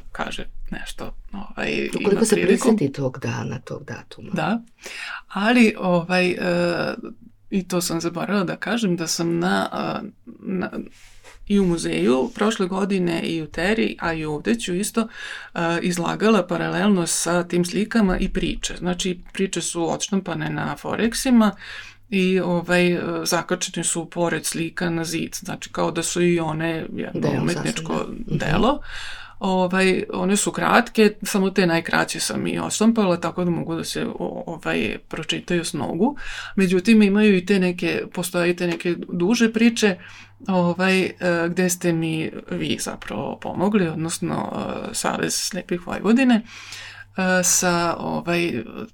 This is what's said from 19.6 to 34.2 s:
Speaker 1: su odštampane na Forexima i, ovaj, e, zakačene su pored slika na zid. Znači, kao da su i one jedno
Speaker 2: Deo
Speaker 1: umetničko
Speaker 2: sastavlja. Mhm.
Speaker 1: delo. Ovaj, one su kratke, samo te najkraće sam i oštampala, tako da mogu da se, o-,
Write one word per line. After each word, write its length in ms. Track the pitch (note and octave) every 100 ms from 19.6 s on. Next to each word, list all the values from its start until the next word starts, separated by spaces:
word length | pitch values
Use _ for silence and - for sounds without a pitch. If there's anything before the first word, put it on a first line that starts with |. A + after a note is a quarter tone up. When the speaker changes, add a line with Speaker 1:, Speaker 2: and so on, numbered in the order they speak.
Speaker 1:
su 280 | E3 E3+ E3
odštampane 600 | D3+ - F#3+ F#3 D#3+ D#3
na 260 | D3+ D3+ D3
Forexima 760 | D3 - A3+ A#3 C4+ A#3+ G#3 - - - - - -
i, 300 | G3 F#3 F#3
ovaj, 480 | F3 F3 E3+ F3+ F3+
e, 120 | F3 F3 E3
zakačene 600 | D#3+ E3+ E3 F3+ - F3
su 220 | E3 E3+ E3
pored 380 | F3 E3+ D#3+ -
slika 440 | - E3 - F3
na 140 | E3 E3
zid. 300 | E3 D#3+ -
Znači, 340 | - - -
kao 200 | F3 E3+
da 120 | E3
su 180 | D#3+ F3
i 180 | F3 E3+
one 280 | D#3+ D#3 E3 D#3+ - -
jedno 260 | - E3
Speaker 2:
Deo 200 | D3+ -
Speaker 1:
umetničko 520 | D3 F3 D#3 D#3 D#3+
Speaker 2:
sastavlja. 260 | - - -
Mhm. 160 | - D3+
Speaker 1:
delo. 400 | - G#3 A#3 C#4+ - - - - - -
Ovaj, 640 | F#3+ F#3 F3+ F#3+ F#3+ A3+ -
one 240 | F#3+ F#3 G3+
su 160 | F3
kratke, 600 | E3 E3 G#3 A#3 - G#3 G#3
samo 260 | G3 G3+ F#3+
te 180 | F#3+ F3+
najkraće 520 | E3 E3+ D#3+ D#3 -
sam 280 | - - -
i 120 | -
oštampala, 580 | - - A3 A3+ G3 E3+
tako 260 | E3+ F3+ F3
da 60 |
mogu 240 | D#3+ D3+ E3
da 80 |
se, 220 | - D3+ D#3
o-, 340 | -